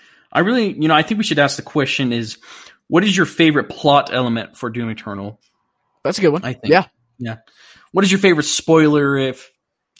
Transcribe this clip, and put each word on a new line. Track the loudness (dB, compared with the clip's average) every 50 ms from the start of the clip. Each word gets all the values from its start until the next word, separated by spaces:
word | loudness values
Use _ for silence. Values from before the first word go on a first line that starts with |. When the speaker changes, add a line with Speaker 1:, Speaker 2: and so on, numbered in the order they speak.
| _ _ _ _ _ _
Speaker 1:
I | -2 0
really, | 0 2 0 0 0 -2
you | -2 -2 0
know, | 2 2
I | 2
think | 2 0 -2
we | -2 -2
should | 0 0
ask | 2 0 0 -2
the | -6 -10
question | -6 -2 -2 -2 -2 -2 -2 -2 -2 -2
is, | -4 -6 -8 -12 -16 _ -20 -20 -20 -20 -20 -20 _ _
what | 0 0 2 2
is | 2 2
your | 0 0
favorite | 0 2 2 2 4 4 2 -2 -4
plot | -6 -2 2 4 4 4 2 0 -2
element | -2 -2 -2 -2 -4 -6 -10 -12
for | -10 -10 -8
Doom | -6 -6 -8 -8
Eternal? | -8 -10 -12 -12 -10 -10 -10 -12 -14 _ _ _ _ _ _ _ _ _ _ _ _ _
Speaker 2:
That's | -6 -6 -2 0
a |
good | 2 2
one. | 2 0 -4
Speaker 1:
I | -8 -10
think. | -6 0 2
Speaker 2:
Yeah. | 2 2 2 -2 _ _ _ _ _ -12
Speaker 1:
Yeah. | -10 -10 -10 -12 _ _ _ _ _ -20 -20 _ _ _
What | -2 0 0
is | 2
your | 2 2
favorite | 2 2 2 2 0
spoiler | -2 -4 -2 0 2 4 4 4 4 4 2 2 0 0
if | 0 -2 -4 -6 -8 -16 -20 _ _ _ _ _ _ _ _ _